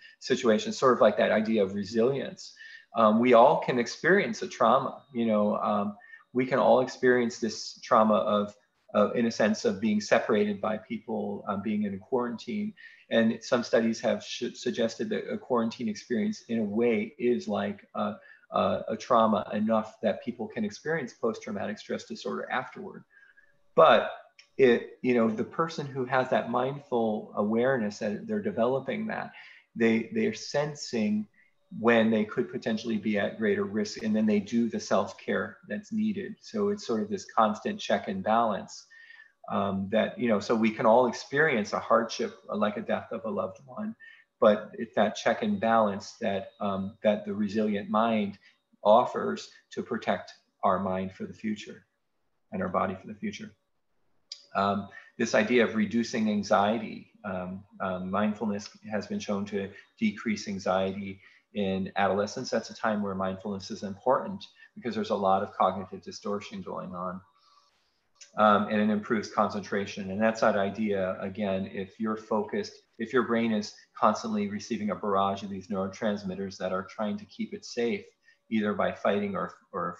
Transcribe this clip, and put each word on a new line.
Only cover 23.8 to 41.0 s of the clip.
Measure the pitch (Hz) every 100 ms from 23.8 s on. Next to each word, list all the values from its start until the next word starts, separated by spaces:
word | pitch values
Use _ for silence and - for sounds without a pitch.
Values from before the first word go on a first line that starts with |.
| 156 110 - - - _ - -
it, | 127 117 - -
you | 127
know, | 120 113
the | 110
person | 117 - 165 - 139
who | 135 123
has | 131 127
that | 110 101
mindful | 123 131 139 - 120 113 107 - -
awareness | 104 113 127 131 104 101
that | 110 107 113
they're | 107
developing | 104 95 117 135 - 107 110
that, | 92 92 - - - _ 113
they, | 113 113 -
they're | 113 113
sensing | 107 - 143 147 147 - 117 107 107 107 _ _ _ - -
when | 117 117 110
they | 110 107
could | - 120
potentially | - 120 107 120 107
be | 110 101
at | 98 -
greater | 110 101
risk, | 98 107 104 -
and | 110 107
then | 110
they | 104
do | 101 117 117
the | 107
self-care | - 101 101 - - 98 107 - -
that's | 104 -
needed. | 107 107 98 - -
So | - 110 104
it's | 104 -
sort | 113
of | 214
this | 95 -
constant | - 110 107 - 101
check | - 104 -
and | 95
balance, | 98 110 117 92 - - - - - - - _ -
um, | 104 98 98 98
that, | 110 104 101
you | 120
know, | 104
so | - 113
we | 110
can | 110 120
all | 117